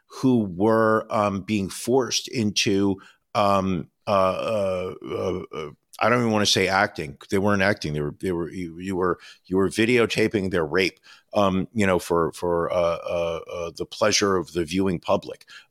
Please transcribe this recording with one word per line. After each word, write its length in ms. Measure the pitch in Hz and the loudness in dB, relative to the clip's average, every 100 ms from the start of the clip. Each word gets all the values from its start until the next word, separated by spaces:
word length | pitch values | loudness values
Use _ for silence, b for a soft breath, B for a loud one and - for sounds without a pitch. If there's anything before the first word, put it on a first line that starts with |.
| b | b
who 380 | - 131 120 98 | -2 2 2 0
were, 600 | 85 110 113 110 110 - | 0 2 4 4 2 0
um, 320 | 110 104 98 | 0 0 -2
being 280 | 82 107 92 | -2 -2 -2
forced 600 | - - 131 110 - - | -6 0 2 2 -4 -4
into, 720 | 135 104 - 117 98 101 95 B B _ 113 | -2 -2 0 0 2 2 0 B B _ 0
um, 540 | 101 98 95 87 - _ - | 2 2 2 -2 -6 _ 0
uh, 40 | |
uh, 800 | 98 92 92 78 107 98 90 90 - 67 | 2 2 0 -2 -2 -2 -2 -6 -10 -8
uh, 360 | 98 98 90 - | -6 -4 -4 -6
uh, 160 | 71 76 76 _ - | -10 -12 -14 _ -2
I 80 | 110 | 0
don't 100 | 123 | 2
even 120 | 117 | 2
wanna 140 | 107 104 | 2 2
say 200 | 104 92 | 2 2
acting. 500 | 95 104 - 73 - - | 2 0 -2 -10 -12 -4
They 80 | 98 | 0
weren't 240 | 104 101 | 2 2
acting. 320 | 95 104 78 | 2 0 -4
They 80 | 73 | -4
were, 140 | 73 - | -4 -4
they 120 | 95 | -4
were, 180 | 85 78 | -4 -6
you, 300 | 92 85 82 | -8 -10 -10
you 160 | 95 90 | -6 -2
were, 240 | 90 85 B B - | 0 -2 B B -4
you 100 | 92 | 0
were 120 | 92 | 2
videotaping 800 | 107 113 120 110 - 110 104 92 | 2 4 4 2 2 0 0 0
their 140 | 87 76 | 0 0
rape, 340 | 87 90 - B B B | 2 0 -2 B B B
um, 340 | 104 98 92 - | 0 2 2 -2
you 120 | 113 98 | 0 2
know, 140 | 87 | 2
for, 320 | - 85 80 | 2 0 0
for, 380 | - 87 85 82 | -2 -2 0 0
uh, 20 | 90 | 0
uh, 640 | 85 85 - 87 85 82 - | 0 -2 -4 -4 -2 -4 -8
uh, 180 | 87 85 - | -10 -8 -10
the 80 | - | -10
pleasure 500 | - 110 101 101 92 | 0 2 2 2 2
of 160 | 80 | 0
the 120 | 87 78 | -4 -2
viewing 340 | 92 95 82 | 0 0 -2
public. 460 | - 98 64 - - B B | 0 -2 -2 -16 -18 B B